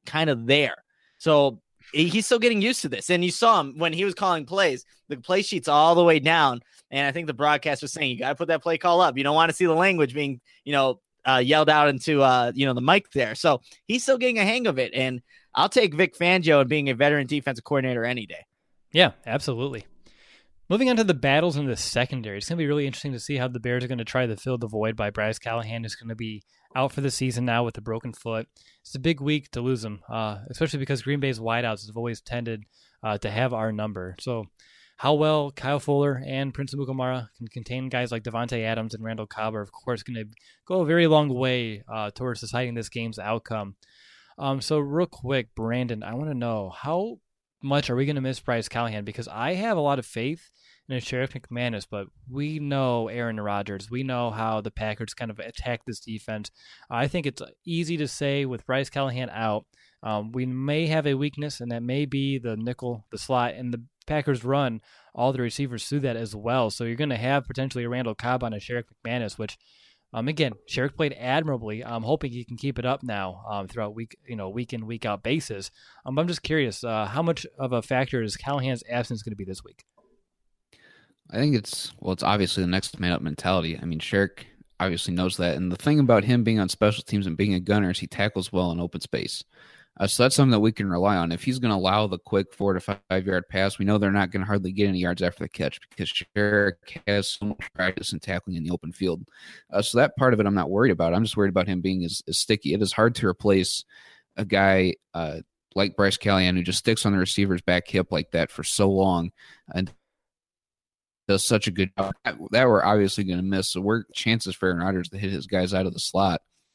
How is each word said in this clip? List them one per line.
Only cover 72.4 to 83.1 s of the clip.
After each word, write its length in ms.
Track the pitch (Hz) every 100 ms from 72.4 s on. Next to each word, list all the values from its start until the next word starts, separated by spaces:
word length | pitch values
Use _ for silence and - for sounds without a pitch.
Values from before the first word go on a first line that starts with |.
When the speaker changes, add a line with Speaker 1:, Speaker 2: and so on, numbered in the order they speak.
Speaker 2:
can 140 | 120 117
keep 200 | 139 127
it 80 | 123
up 180 | -
now, 420 | 123 101 95 92 107
um, 200 | 101 98
throughout 260 | 120 107 110
week, 220 | 117 - -
you 80 | 110
know, 140 | 95
week 240 | 113 120
in, 120 | 117 110
week 200 | 117 113
out 180 | 98
basis. 480 | 117 151 - 98 - _ - - 131
Um, 140 | 139
I'm 80 | 175
just 160 | 165
curious, 400 | - 156 123 -
uh, 220 | 120 110 101
how 160 | 127
much 260 | 170 151 - -
of 140 | 131
a 100 | 120
factor 400 | - 131 135 127
is 140 | 107 -
Callahan's 480 | 135 143 131 120 -
absence 340 | 120 120 113
gonna 140 | 113 104
be 80 | 95
this 180 | 95
week? 220 | - _ _ _ _ _ _ _ _ _ _ _ _ _ _ _ -
Speaker 3:
I 40 | 113
think 180 | 147 120
it's, 360 | 101 - - -
well, 140 | 90
it's 100 | 92
obviously 380 | - 104 90 98
the 60 | 87
next 300 | 95 - -
man 120 | 90